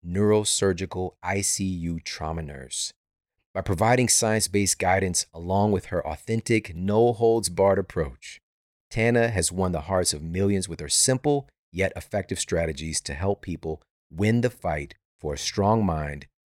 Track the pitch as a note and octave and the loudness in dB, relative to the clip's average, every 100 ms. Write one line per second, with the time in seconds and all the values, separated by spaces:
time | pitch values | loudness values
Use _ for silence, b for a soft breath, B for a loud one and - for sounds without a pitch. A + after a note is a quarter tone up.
0 | E2+ F#2 G#2+ G#2+ G#2+ - G2 F2 F#2+ F#2+ | -6 0 4 4 2 2 2 0 -4 -6
1 | F2+ - F2+ G2 G2 - G2 F2+ E2+ E2 | -8 -8 -6 -2 -2 -2 -2 -2 -4 -6
2 | - - D#2 E2 D2+ C#2 C2 - - - | -8 -8 -6 -6 -8 -12 -10 -8 -8 -10
3 | _ _ _ _ _ F#2+ F#2+ F2 A2 B2+ | _ _ _ _ _ -6 -2 2 4 4
4 | A#2+ - A2 A2 - G2+ G2 - F#2 F#2+ | 4 2 2 2 2 2 2 0 2 2
5 | F#2+ F2 - E2 F2 G2 G#2 F#2+ - F2 | 2 -2 -4 -6 -2 2 4 2 -2 -4
6 | D2+ D2+ - A2+ - A2+ - E2 F#2+ G#2+ | -4 -6 -4 -4 0 0 -2 -4 0 4
7 | A#2+ A2+ A#2 A2+ G2 F2 G2 F#2+ F#2 - | 4 4 2 2 0 2 4 4 0 -4
8 | C#2+ - - - _ _ _ _ _ A2+ | -6 -6 -18 -20 _ _ _ _ _ 0
9 | A#2 A#2+ A#2 G2+ F2 F2 F#2 E2+ D2+ F#2+ | 2 4 2 2 -2 0 -2 -2 0 0
10 | F2 D2 D#2+ F2+ G2 G2 F2 E2 D2+ - | 0 -2 -4 0 2 2 -2 -8 -2 0
11 | - C3 D3 C#3+ - _ _ E2+ F#2+ - | 2 2 0 0 -2 _ _ -2 -2 -4
12 | - G2+ - - - E2+ E2 D2 D#2+ D#2 | -6 -4 -4 -6 -2 -2 -2 -4 -6 -6
13 | - C#2+ G2 G2+ - D#2+ D#2+ D#2 _ _ | -6 -4 -2 -2 -4 -8 -8 -10 _ _
14 | _ D#2+ G#2 A#2+ A#2+ - F#2 D2+ C#2+ - | _ -2 2 4 2 -2 -4 -4 -6 -14
15 | _ _ D2+ C#2+ - - G2+ A2+ G2 D#2 | _ _ -8 -6 -4 0 2 4 2 0
16 | D2 C#2+ - _ | -4 -8 -14 _